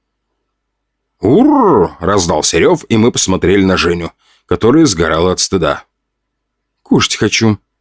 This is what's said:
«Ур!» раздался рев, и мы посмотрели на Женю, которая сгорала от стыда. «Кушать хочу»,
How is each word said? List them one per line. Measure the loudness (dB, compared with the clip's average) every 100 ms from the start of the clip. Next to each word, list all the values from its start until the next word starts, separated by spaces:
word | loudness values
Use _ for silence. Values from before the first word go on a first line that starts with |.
| _ _ _ _ _ _ _ _ _ _ _ _
«Ур!» | 0 2 4 2 2 2 0 -2
раздался | -2 -2 0 -2 -2 0
рев, | 0 0 -2
и | 0
мы | 0
посмотрели | 0 -4 -2 0 2
на | 2 0
Женю, | -2 -4 -8 -14 _ _
которая | _ -2 2 2 2
сгорала | 0 -2 0 0
от | -2
стыда. | -4 -2 -2 -4 -10 _ _ _ _ _ _ _ _ _
«Кушать | _ -2 -2 -2
хочу», | -4 0 0 -2 _ _